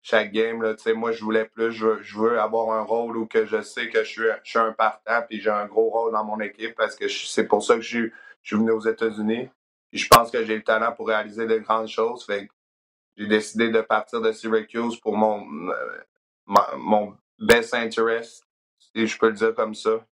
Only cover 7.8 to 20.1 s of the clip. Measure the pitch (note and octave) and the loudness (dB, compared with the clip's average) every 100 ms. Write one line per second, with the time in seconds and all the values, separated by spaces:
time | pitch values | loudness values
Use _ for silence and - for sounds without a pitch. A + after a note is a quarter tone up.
7.8 | A2+ A#2+ A#2 - - - - G#2+ A2+ A2+ | 2 -4 -4 -6 -20 -20 -4 0 2 2
8.8 | A2 A2 A2+ G#2+ G#2+ A2+ C3 _ _ _ | 0 0 -2 0 -2 -2 -4 _ _ _
9.8 | _ A2 - A#2 A#2 B2 A2 A2 - A2 | _ -6 6 6 6 -2 -2 -2 0 2
10.8 | A2+ A#2 A2 G#2+ G#2+ G#2 A2+ A2 G#2+ A2 | 0 -2 -2 -2 -2 -6 0 0 2 -2
11.8 | A2 - A2+ B2 - G2+ G2+ _ _ _ | 0 -2 -2 -2 -6 -6 -6 _ _ _
12.8 | _ _ _ - G#2 G#2+ G#2+ G#2+ A2+ A2 | _ _ _ -10 0 0 0 -2 2 2
13.8 | G#2+ G#2+ G#2+ A#2 A2+ A2 A2+ A2 G#2+ A#2 | 2 0 0 -2 -2 -2 -2 -2 -2 -6
14.8 | A#2 A2+ A2 G#2 G#2+ G#2 - D2 F2 A#1+ | -6 -4 -4 2 2 0 -8 -10 -8 -6
15.8 | A#1+ G1+ G1+ _ _ _ _ G2+ G2+ C#2 | -8 -12 -18 _ _ _ _ 2 2 -4
16.8 | C2 G#2+ G#2 - _ _ G#2+ A#2 A2+ A#2+ | 2 2 2 -10 _ _ 6 6 6 -2
17.8 | A2+ A2+ A2+ A#2 A#2 - _ _ _ _ | -2 0 0 0 -4 -18 _ _ _ _
18.8 | _ A2+ A2 - A2+ G#2 A2+ A2 A2 G#2+ | _ -2 -2 4 2 4 0 2 -4 -2
19.8 | G#2+ A2 - | 0 -2 -4